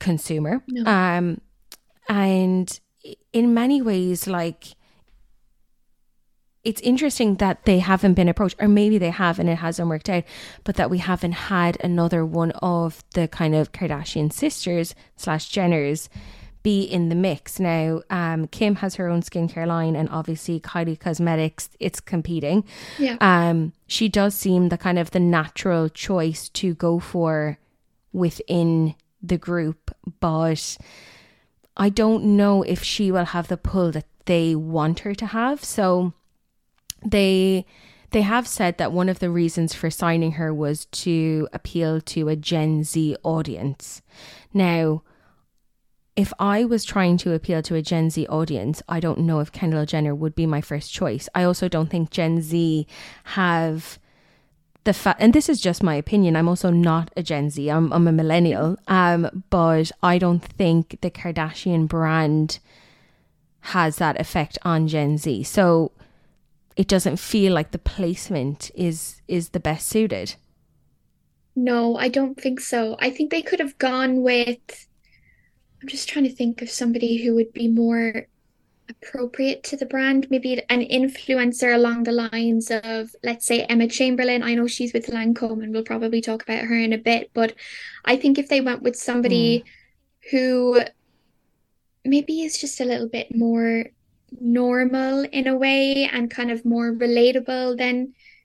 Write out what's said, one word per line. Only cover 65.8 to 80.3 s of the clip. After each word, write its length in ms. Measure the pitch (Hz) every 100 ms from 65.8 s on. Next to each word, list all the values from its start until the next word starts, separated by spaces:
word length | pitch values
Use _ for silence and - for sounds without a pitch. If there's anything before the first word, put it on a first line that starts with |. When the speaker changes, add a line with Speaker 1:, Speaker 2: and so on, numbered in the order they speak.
| 160 _ - _ _ _ _ _ _ -
Speaker 1:
it 100 | 190
doesn't 300 | 185 175 147
feel 380 | - 220 190
like 160 | 170 156
the 80 | 170
placement 920 | - - 175 185 - 165 131 147 -
is, 480 | - 175 165 - - -
is 240 | 175 170
the 100 | 180
best 280 | 156 160 -
suited. 460 | 220 220 98 90 - _ _ _ _ _ _ _ _ _ _ _ -
Speaker 2:
No, 400 | 247 240 233 233
I 120 | 254
don't 300 | 269 269 269
think 220 | 269 254
so. 360 | - 240 220 220
I 100 | 262
think 220 | 262 302
they 120 | 330
could 180 | 320 370
have 180 | 285 -
gone 420 | 262 254 262 254
with, 680 | 254 247 240 240 - - - _ _ _ _ _ _ _ _ _
I'm 80 | 269
just 220 | 269 -
trying 160 | 294 262
to 80 |
think 260 | 262 240 233
of 80 | 240
somebody 540 | - 240 233 233 233
who 120 | 240 226
would 180 | 226
be 140 | - 233
more 580 | 226 233 233 226 220 - _ _ _ _ _ -
appropriate 720 | 233 - 269 247 - 269 269
to 140 | - 277
the 80 | 262
brand, 400 | 269 269 269 262